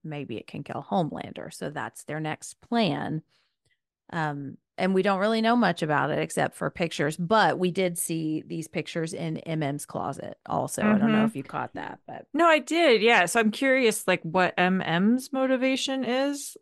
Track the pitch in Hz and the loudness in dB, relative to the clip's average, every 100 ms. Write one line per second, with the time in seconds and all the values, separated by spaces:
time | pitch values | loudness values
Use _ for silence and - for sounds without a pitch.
0 | 160 147 131 110 - - 147 - - 202 | -12 -10 -8 -10 -10 -12 -10 -10 -2 0
1 | 156 - - - - - 151 147 113 - | 0 -4 -10 -12 -14 -10 -8 -8 -10 -10
2 | - 151 156 156 - - - 233 196 143 | -10 -6 -6 -8 -12 -16 -4 0 0 0
3 | - 156 - _ _ _ _ _ _ _ | -4 -6 -8 _ _ _ _ _ _ _
4 | - 165 151 143 139 - _ - 190 190 | -10 -6 -4 -6 -10 -14 _ -4 0 2
5 | 190 190 208 226 220 240 214 170 156 143 | 2 2 2 2 4 4 4 2 0 2
6 | 139 147 160 - 147 - 160 - 170 - | 2 0 -2 0 -2 -2 -6 -2 -4 -2
7 | 147 156 170 220 175 151 185 170 185 170 | -2 -2 2 4 4 2 0 0 -2 -2
8 | - 165 156 156 - 165 156 175 - 170 | -4 -2 -2 -4 -6 -8 -8 -8 -6 -6
9 | 165 180 165 160 - 160 143 147 - - | -6 -6 -6 -6 -4 -4 -2 -4 -8 -8
10 | 87 - - - - - - - 214 208 | -6 -8 -12 -12 -6 -4 -2 0 2 4
11 | 220 220 220 139 139 147 123 - - - | 4 4 2 -2 -8 -8 -8 -10 -12 -12
12 | - - - 294 339 311 - 320 330 220 | -14 -16 -6 2 4 4 2 2 6 6
13 | 220 226 175 233 220 214 269 262 233 208 | 6 6 4 2 2 2 2 4 4 2
14 | - 180 165 180 180 - 180 185 - 170 | 0 -2 0 2 2 2 2 2 0 2
15 | 202 254 254 262 262 262 262 262 - 262 | 4 2 0 -2 0 2 2 0 -2 -4
16 | 247 254 277 285 - - | -2 0 -2 -4 -10 -8